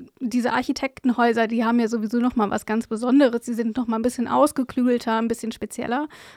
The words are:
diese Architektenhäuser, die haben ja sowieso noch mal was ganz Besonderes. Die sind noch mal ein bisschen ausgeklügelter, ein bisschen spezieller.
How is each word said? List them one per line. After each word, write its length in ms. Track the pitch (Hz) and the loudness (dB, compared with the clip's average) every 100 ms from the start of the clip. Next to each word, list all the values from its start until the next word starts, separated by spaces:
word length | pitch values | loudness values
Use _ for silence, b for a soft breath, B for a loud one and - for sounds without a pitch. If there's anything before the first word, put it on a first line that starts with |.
| - - | -6 -8
diese 320 | 254 247 233 | -4 -2 0
Architektenhäuser, 920 | 247 262 262 262 - 254 240 233 233 226 | -2 -2 -4 -6 -4 0 2 2 2 0
die 160 | 233 | 0
haben 160 | 226 240 | 0 2
ja 80 | 220 | 0
sowieso 300 | 233 214 240 | -2 -2 0
noch 180 | 247 240 | 0 0
mal 140 | 208 | 0
was 160 | 208 - | -2 -2
ganz 200 | 214 - | -4 -4
Besonderes. 540 | 220 247 269 269 233 240 | -4 2 6 6 2 -4
Die 80 | |
sind 200 | 233 233 220 | -4 -2 -2
noch 80 | 233 | -2
mal 100 | 226 | 0
ein 60 | |
bisschen 260 | 240 240 233 | 0 -2 0
ausgeklügelter, 880 | 247 285 - 247 - 247 240 233 226 | 4 4 2 -4 0 2 2 0 -2
ein 120 | 226 | -2
bisschen 220 | 233 226 | -4 -6
spezieller. 580 | - 214 - 233 247 302 B B | -8 -10 -8 -4 -4 -4 B B